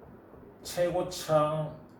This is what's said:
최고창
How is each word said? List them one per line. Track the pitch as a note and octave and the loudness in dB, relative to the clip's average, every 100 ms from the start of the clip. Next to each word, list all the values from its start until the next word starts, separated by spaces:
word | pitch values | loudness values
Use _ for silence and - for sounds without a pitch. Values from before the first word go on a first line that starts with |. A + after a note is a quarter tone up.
| - - - - - - | -20 -20 -20 -20 -20 -18
최고창 | - - F3 F3 E3+ - - D#3 D3+ D#3 D#3 - - | -6 0 0 0 -2 -6 2 4 4 0 -4 -8 -18